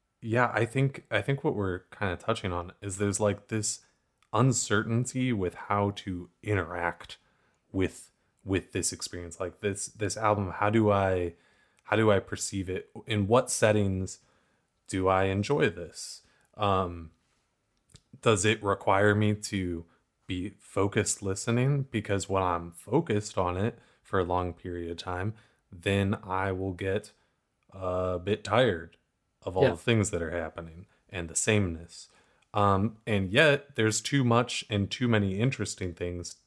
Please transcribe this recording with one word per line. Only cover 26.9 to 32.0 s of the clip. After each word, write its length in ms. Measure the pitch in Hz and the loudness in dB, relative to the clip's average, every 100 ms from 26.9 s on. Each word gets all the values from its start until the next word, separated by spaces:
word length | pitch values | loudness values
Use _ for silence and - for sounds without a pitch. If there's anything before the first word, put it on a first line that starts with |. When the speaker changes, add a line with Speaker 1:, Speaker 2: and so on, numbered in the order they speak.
| 104 - _ _ _ _ _ _ | -4 -6 _ _ _ _ _ _
Speaker 1:
a 460 | 92 92 90 92 90 | -10 -4 -2 -2 -2
bit 240 | 90 107 | -2 -4
tired 540 | - 110 127 85 85 _ _ _ _ _ | 2 4 4 2 -6 _ _ _ _ _
of 120 | - 90 | -4 4
all 80 | |
Speaker 2:
Yeah. 60 | 127 | 4
Speaker 1:
the 60 | 85 | 4
things 320 | - 113 98 | 2 4 2
that 100 | 85 | 0
are 100 | 80 | -4
happening 560 | 87 80 - 82 82 - _ _ | -4 -6 -8 -14 -16 -20 _ _
and 200 | 95 82 | -8 -6
the 60 | - | -2
sameness. 720 | - 107 95 82 85 - | 2 2 2 -4 -12 -20